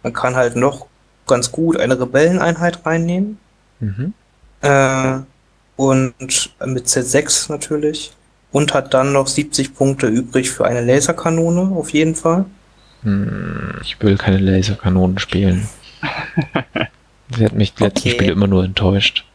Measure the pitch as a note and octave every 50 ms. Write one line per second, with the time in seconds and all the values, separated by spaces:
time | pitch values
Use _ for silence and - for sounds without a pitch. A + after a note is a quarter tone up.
0 | - B2 A#2 - - B2+ B2+ C3 B2+ A#2+ A#2 A#2+ B2+ C#3 D3 - - _ _ _
1 | _ _ _ _ _ - C3+ A#2+ B2 - - D#3 E3 E3 D#3+ - - A#2+ C3 B2
2 | B2+ A#2+ B2+ C3+ D#3 E3+ F3+ F3+ - E3+ E3 E3 F3 F3 E3+ - - D#3 D#3+ E3
3 | E3 E3+ F3 F#3 G3+ G#3 G#3+ - _ _ _ _ _ _ _ _ A#2 G#2 F#2+ G#2
4 | C3+ F#3 A3 _ _ _ _ _ _ _ _ _ - C#3+ C#3 C#3 C3+ C3 C3+ C3
5 | C3 C3 C3 C3 C3+ - _ _ _ _ _ _ _ _ _ - C3+ C3+ C3 C3
6 | C3 B2+ - _ C3 C3 - - - - _ _ - C3 C3 B2+ B2 - - C3+
7 | B2 B2 - D#3 D3 - - - - - D3+ C#3+ - - D3+ D3 D3+ D3+ D3+ -
8 | - - _ _ _ _ _ _ _ _ - C#3+ D3+ C#3+ - C#3 C3+ - - C3
9 | C3 C#3 C#3 C#3 C3+ - - - C#3+ - - - C3+ C3 - - C#3 C#3 C3+ C3+
10 | - A2 G#2+ A#2+ B2+ - - C3 B2+ - - - - - A#2+ B2 A#2+ A#2+ B2+ D3
11 | C#3 - E3 - - E3 E3 E3 E3 E3+ E3+ F3 F#3 F#3+ F#3+ E3+ D3+ - - D3+
12 | D#3 D#3+ D#3+ - - E3 E3 F#3 G3 F#3+ - _ _ _ _ _ _ _ _ _
13 | - G#2+ G2 G2 G2+ - G#2 G2 F2 E2+ D#2+ C#2 C#2+ - - - - - - -
14 | - G#2 G2 G2+ - G#2 G2 G2 G2 F#2+ F#2+ F#2+ F#2 G#2+ G2 - - F#2 F#2 F#2+
15 | F#2 F#2 F#2 G2 - - - F#2 G2+ F#2+ F2+ F#2 G#2 - - - - - - -
16 | - - - - - - - E3 D3 - - C#3+ B2+ _ _ - B2 - _ _
17 | _ _ _ _ _ - B2 A2+ A2 - - G#2+ G2+ - - - A2 - - -
18 | - B2+ A#2+ A#2+ - F#2+ E2 G2 G2+ G2 G2 F#2 F#2 F#2 F#2+ - G2 F#2 G2 G2
19 | - - - - - _